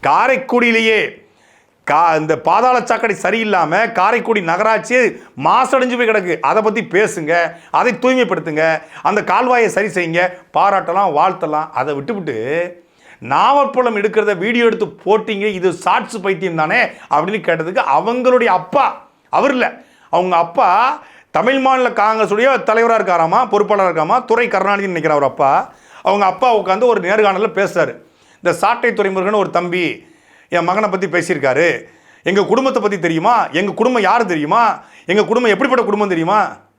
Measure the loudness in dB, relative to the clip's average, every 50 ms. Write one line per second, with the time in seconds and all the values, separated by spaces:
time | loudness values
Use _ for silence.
0 | 0 2 2 2 2 2 0 0 -2 0 0 2 2 2 2 2 2 2 2 2
1 | 0 -2 -6 -12 -20 _ _ _ _ _ _ _ _ _ _ _ _ 0 2 2
2 | 4 4 2 0 0 -2 -2 -2 0 0 2 2 2 2 2 2 0 -2 -4 -2
3 | 0 -2 -4 -2 -2 -2 -2 -2 -2 0 0 0 0 2 2 0 0 0 0 0
4 | 0 2 2 0 0 -2 -2 -2 0 -2 -2 0 2 0 0 0 -2 0 0 2
5 | 2 0 -2 -4 -18 -20 _ -4 0 2 2 2 2 2 2 0 0 0 0 -2
6 | 0 2 0 0 0 -2 -4 -2 0 0 0 2 0 0 -2 -2 -6 -2 0 0
7 | 0 0 -2 -6 -4 0 0 0 0 -2 -4 -10 -18 -4 -2 0 0 0 -2 0
8 | 0 0 2 2 2 0 -2 -4 -4 -6 -2 0 0 0 0 -2 -4 -12 -20 -4
9 | -2 -2 0 0 0 0 0 0 2 2 2 2 2 2 0 -2 -2 -2 -2 -4
10 | -4 -2 0 0 0 0 -2 -8 -20 _ _ 0 2 2 2 0 -2 -2 -2 0
11 | 0 0 2 2 0 0 0 -2 -6 -4 -4 -4 -6 -6 -4 -6 -4 -4 -4 -6
12 | -6 -8 -8 -8 -6 -6 -6 -6 -4 -4 -4 -4 -4 -6 -8 -16 _ _ _ _
13 | _ -20 -20 _ -6 -2 0 2 2 4 4 2 2 0 0 0 0 0 0 0
14 | -2 0 0 0 0 0 0 -2 -2 -2 0 2 2 2 2 0 -4 -6 -8 -10
15 | 0 0 0 0 2 -2 -6 -4 -4 -4 -4 -2 -2 -2 -2 -2 -2 0 0 0
16 | -2 -4 -12 -8 -4 -4 -4 -2 -4 -4 -2 -2 -2 0 0 0 0 -2 -4 -12
17 | -8 -2 -2 -2 0 0 -4 -4 -2 -2 -2 -2 -2 -4 -2 -2 0 2 0 0
18 | 0 0 -2 0 0 2 2 4 4 2 0 0 -2 -2 0 0 0 0 -2 -6
19 | -18 _ _ _ _ _ -2 0 0 2 0 0 -2 -2 -4 -8 -20 _ _ _
20 | _ _ -2 -2 0 2 2 0 0 0 0 2 2 4 4 2 2 0 -2 -4
21 | -10 -20 -20 -20 -20 _ _ 0 0 2 0 2 2 2 2 2 2 0 0 0
22 | 0 0 2 0 0 0 0 2 2 2 2 2 0 0 2 2 4 2 2 2
23 | 2 2 2 2 2 2 2 2 0 2 0 0 2 2 2 2 2 0 2 0
24 | 0 0 0 0 0 0 0 0 0 0 0 -2 0 0 0 0 -2 -4 -4 -2
25 | 0 0 2 2 2 0 0 0 0 2 2 2 0 -4 -12 -20 _ -20 -20 -6
26 | -2 0 0 2 2 0 0 0 0 2 2 2 2 0 -2 2 2 2 2 2
27 | 0 0 0 2 2 2 2 0 -2 -2 0 -2 -2 -2 0 0 -2 -2 -2 -12
28 | -18 _ _ _ _ _ _ _ -2 -2 -2 0 0 0 0 2 0 -2 0 0
29 | -2 -2 -2 -2 -2 0 0 0 -2 0 -2 -2 -2 -2 -4 -2 -2 -4 -4 -8
30 | -14 _ _ _ _ _ _ _ _ _ -2 -2 0 0 0 0 -2 -2 -2 -4
31 | -4 -2 -2 -2 -2 -2 -4 -2 0 0 2 2 2 2 0 -2 -6 -14 _ _
32 | _ _ -20 _ _ -2 0 0 0 2 0 0 0 0 -2 0 -2 -2 -4 -2
33 | -4 -2 -2 0 0 2 2 2 0 -2 -2 -2 -2 -2 -2 0 0 0 0 0
34 | 0 2 2 0 0 0 -2 -4 -2 0 0 2 2 2 0 -4 -8 -20 -20 -20
35 | -6 -2 0 0 0 2 0 0 2 2 2 2 2 0 2 0 0 0 0 -2
36 | 0 -2 0 -2 0 0 2 0 0 -2 -4 -12 _ _ _